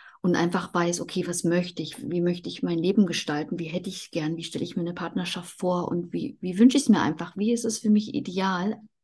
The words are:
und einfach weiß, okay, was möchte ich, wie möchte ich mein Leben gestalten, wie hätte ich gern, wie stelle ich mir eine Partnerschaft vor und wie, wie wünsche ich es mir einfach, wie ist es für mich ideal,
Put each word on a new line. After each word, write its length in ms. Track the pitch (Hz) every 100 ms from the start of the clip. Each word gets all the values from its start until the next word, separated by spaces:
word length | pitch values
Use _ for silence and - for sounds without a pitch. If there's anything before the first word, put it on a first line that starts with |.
| - -
und 140 | 180 175
einfach 380 | 170 180 175
weiß, 280 | 175 170 175
okay, 240 | - 180 175
was 160 | 175
möchte 380 | 170 175 175 -
ich, 280 | 156 - -
wie 120 | 175
möchte 280 | 175 175 -
ich 140 | -
mein 160 | 180 165
Leben 260 | 175 202 180
gestalten, 540 | 160 - 147 156 175
wie 60 | 165
hätte 220 | 180 185
ich 220 | - -
gern, 240 | 170 156 165
wie 80 |
stelle 220 | 165 - 175
ich 100 | 185
mir 60 |
eine 120 | 170
Partnerschaft 640 | 175 170 190 175 180 175 -
vor 280 | 180 180 175
und 220 | 175 170
wie, 240 | 175 151 -
wie 160 | 180 185
wünsche 200 | 247 277
ich 60 |
es 60 | -
mir 120 | 190
einfach, 360 | 123 156 175 -
wie 160 | 214
ist 120 | 233 226
es 140 | 220
für 100 | 214
mich 240 | 208 214
ideal, 640 | - - 180 190 180 196 - - _